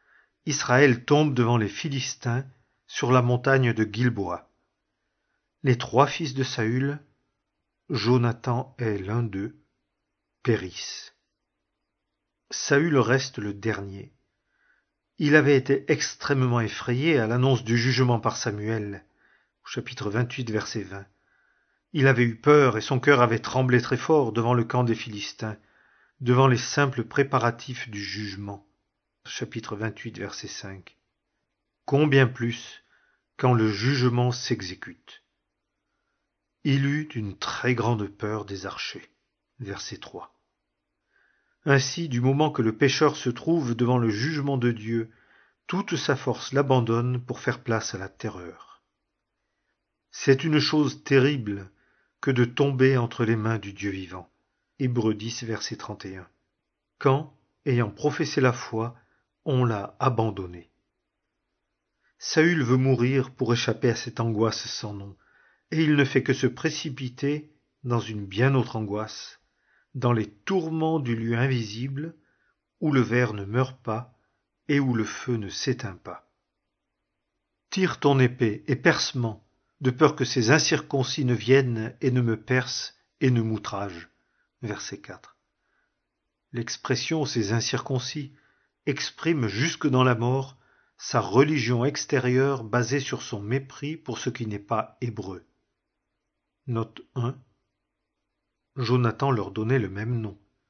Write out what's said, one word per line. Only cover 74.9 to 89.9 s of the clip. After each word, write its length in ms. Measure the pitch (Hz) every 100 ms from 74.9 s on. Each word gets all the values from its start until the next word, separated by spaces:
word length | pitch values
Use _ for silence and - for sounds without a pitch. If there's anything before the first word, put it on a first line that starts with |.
le 120 | 117
feu 340 | 104 - - 117
ne 100 | 98
s'éteint 480 | - - - 101 90
pas. « 340 | - 87 _ _ _ _ _ _ _ _ _ _ _ _ _ _ _
Tire 280 | 190 185 -
ton 200 | 147 135
épée 440 | 127 127 113 104 -
et 100 | 127
perce-m'en, 680 | 175 - - 131 113 104 _ _ _ -
de 100 | 127
peur 240 | 123 151
que 120 | 147 127
ces 240 | 131 110
incirconcis 720 | 151 - 147 - 139 123 -
ne 80 | 127
viennent 640 | 117 120 135 127 113 113 -
et 80 | 135
ne 100 | 123
me 180 | 117 110
percent 540 | - 127 123 - - - _ -
et 80 | 131
ne 100 | 120
m'outragent. » 720 | 110 110 - 98 101 85 82 _ _ _ _ _
Verset 400 | 107 101 - 98
quatre. 380 | - 95 - _ _ _ _ _ _ _ _ _ _ _ _
L'expression « 720 | 123 117 - - 123 - 160
ces 300 | 139 120 101
incirconcis » 800 | 113 - 127 - 131 123 151 135 _ _ _ _ _
exprime 640 | - 135 - - 160 156 110
jusque 380 | 101 165 -
dans 180 | 151